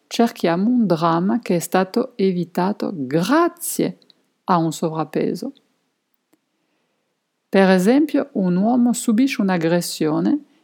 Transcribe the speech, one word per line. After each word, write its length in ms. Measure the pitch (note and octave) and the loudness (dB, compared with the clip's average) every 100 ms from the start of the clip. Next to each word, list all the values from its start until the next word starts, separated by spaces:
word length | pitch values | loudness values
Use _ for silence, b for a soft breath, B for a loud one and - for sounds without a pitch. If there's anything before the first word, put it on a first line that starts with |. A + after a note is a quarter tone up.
| - | -8
cerchiamo 600 | - A#3 - F3 E3+ G#3 | 0 0 0 -2 0 2
un 200 | B3 G#3 | 2 2
dramma 520 | E3 E3+ E3 F#3 A#3 | 2 0 0 0 -2
che 180 | - F3 | 0 -2
è 20 | |
stato 540 | - F#3 F#3 A3+ - - | 0 -2 0 -2 -4 -2
evitato 760 | F#3+ F3 E3+ - F#3 G#3 A3 | -2 0 -4 -2 -2 -2 -6
grazie 1040 | F#3 B2+ D#3 F#3 D4+ E4+ E4+ - - E3 - _ _ _ _ - | -6 -2 -2 0 2 0 -2 -8 -4 -4 -6 _ _ _ _ -2
a 120 | F3+ | 0
un 140 | E3 | 0
sovrappeso. 800 | D3+ E3+ D#3+ D#3 D#3+ E3 F3 B3+ - _ _ _ _ _ _ _ _ _ _ _ _ _ _ _ _ _ _ _ | -2 -6 -6 -6 -4 -2 -4 -8 -14 _ _ _ _ _ _ _ _ _ _ _ _ _ _ _ _ _ _ _
Per 220 | F#3+ F#3+ | 2 4
esempio, 600 | F#3 F#3 C4+ D4+ C#4+ C#4 | 4 4 2 2 -2 -4
un 220 | - F#3 F3+ | -2 0 0
uomo 360 | G#3+ B3 A#3+ | 0 2 2
subisce 480 | A3 - G#3+ C4+ - | 0 0 2 2 0
un'aggressione 1000 | G3 F3+ E3 F3 E3+ - D#3 D#3+ F#3+ D4 - b | 0 0 0 0 -2 -2 -2 0 0 -2 -4 b